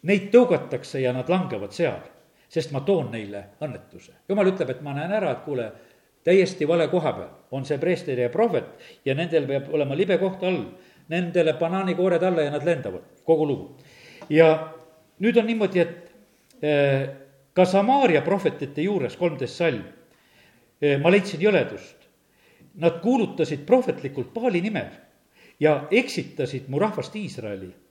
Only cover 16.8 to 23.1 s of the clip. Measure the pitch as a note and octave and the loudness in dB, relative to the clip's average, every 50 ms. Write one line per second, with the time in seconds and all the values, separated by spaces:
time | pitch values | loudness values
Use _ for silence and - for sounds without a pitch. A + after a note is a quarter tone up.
16.8 | C#3+ C#3 C#3 C3+ C#3 C#3 - - - _ _ _ _ _ _ F3+ F#3 F3+ F#3 G3 | 4 4 2 0 -2 -4 -10 -16 -20 _ _ _ _ _ _ 4 4 4 4 2
17.8 | G3+ A#3 C4 C#4+ C4+ G#3 E3 C#3+ C#3 D#3+ F#3+ G3 F#3+ D#3 - - C#3+ C3+ C#3 D3 | 4 4 4 4 4 4 4 2 2 2 -2 0 0 -2 -2 -2 -10 -8 -4 -2
18.8 | D#3 G3 G#3 F#3 C3 A2 - - F3 E3+ D3+ C3 C3+ A2+ - - F3 D#3+ C3 G#2 | -2 0 0 -2 -2 -4 -4 -2 -4 -4 -2 -4 -8 -10 -4 -2 -2 -2 -2 -2
19.8 | F2 - - - _ _ _ _ _ _ _ _ _ _ _ _ _ _ _ _ | -8 -12 -18 -20 _ _ _ _ _ _ _ _ _ _ _ _ _ _ _ _
20.8 | D3 D3 C#3+ C#3 D3 F3 F#3+ G#3 F#3 - - D3+ F3 G#3+ G3+ E3 A#2+ - G#2+ F#2+ | 0 2 2 4 4 4 4 4 2 0 -6 0 2 2 4 2 0 0 -6 -12
21.8 | - - - _ _ _ _ _ _ _ _ _ _ _ _ _ - _ _ F3 | -16 -20 -20 _ _ _ _ _ _ _ _ _ _ _ _ _ -20 _ _ 0
22.8 | D#3+ E3 E3 - F3 A3+ | 0 0 0 2 0 0